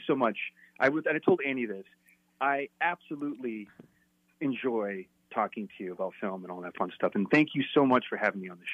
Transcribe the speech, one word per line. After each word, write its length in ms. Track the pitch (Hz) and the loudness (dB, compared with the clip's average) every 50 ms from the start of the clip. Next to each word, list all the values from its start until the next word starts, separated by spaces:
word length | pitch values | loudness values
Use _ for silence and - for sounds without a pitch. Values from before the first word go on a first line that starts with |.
| - | -2
so 100 | - 151 | 0 2
much. 220 | 135 127 113 104 - - - - _ - - _ - | 4 4 2 2 0 -6 -10 -10 _ -20 -14 _ 2
I 100 | - 131 | 2 2
would, 180 | 143 160 156 160 | 2 2 0 0
and 80 | 156 | 0
I 40 | 156 | 2
told 200 | - - 190 170 139 | 4 4 4 4 4
Annie 200 | 139 135 131 120 | 0 -2 0 -2
this. 200 | 107 101 98 98 _ _ _ _ _ _ _ _ _ _ - | -2 -4 -6 -10 _ _ _ _ _ _ _ _ _ _ -2
I 260 | 135 139 139 139 143 139 _ - | 0 2 2 2 -2 -4 _ -2
absolutely 880 | 160 170 175 175 _ - 160 143 147 147 143 120 131 120 110 110 104 - - - - - _ _ _ _ _ _ _ _ _ - | -2 -2 -2 -4 _ -10 -8 -6 -6 -6 -6 -4 -6 -6 -6 -6 -8 -12 -16 -20 -20 -20 _ _ _ _ _ _ _ _ _ -4
enjoy 640 | 160 139 127 113 - 131 117 113 104 101 98 95 92 _ _ _ _ - - | -2 -2 -2 0 -2 0 0 0 0 -2 -4 -6 -10 _ _ _ _ -6 -2
talking 340 | 117 107 101 - 117 104 95 - - | 0 0 0 -2 -6 -10 -10 -10 -10
to 60 | 101 | -8
you 100 | 90 90 | -8 -6
about 200 | 87 95 92 - - | -4 -6 -6 -6 -6
film 240 | - 101 92 95 95 | -6 -6 -6 -6 -8
and 80 | 92 | -10
all 100 | 90 90 | -10 -10
that 140 | 90 87 - - | -10 -10 -6 -4
fun 140 | 98 92 - | -6 -6 -4
stuff. 200 | - - 90 - | -2 -2 0 2
And 120 | 107 98 - | 2 2 4
thank 180 | - 151 151 151 - | 6 4 4 4 2
you 80 | 143 131 - - | -4 -2 2 4
so 120 | 151 143 | 4 6
much 200 | 131 127 123 113 - | 6 6 4 2 0
for 80 | - 98 | -4 0
having 240 | 107 104 95 101 | 0 0 0 -2
me 80 | 92 92 | -8 -10
on 80 | 90 87 | -12 -14
the 60 | - - | -12 -10